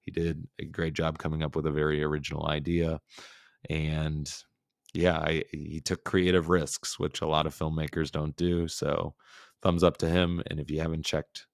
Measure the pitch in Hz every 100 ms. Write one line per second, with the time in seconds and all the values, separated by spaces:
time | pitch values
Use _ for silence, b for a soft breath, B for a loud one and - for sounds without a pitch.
0 | - - 82 80 - _ 76 - 82 76
1 | 80 78 - 78 78 78 78 76 76 76
2 | 76 76 71 73 - 78 73 85 82 80
3 | _ B B B B B - 78 78 78
4 | 78 76 73 - - _ _ _ _ -
5 | 87 80 78 80 - 76 76 78 - 92
6 | - 95 90 90 80 87 76 - - -
7 | 82 - 78 78 78 - 80 80 76 -
8 | 76 78 76 73 87 85 82 - 73 78
9 | - - B B B B 95 87 87 -
10 | 82 87 87 87 - 78 69 76 82 80
11 | 78 78 76 - -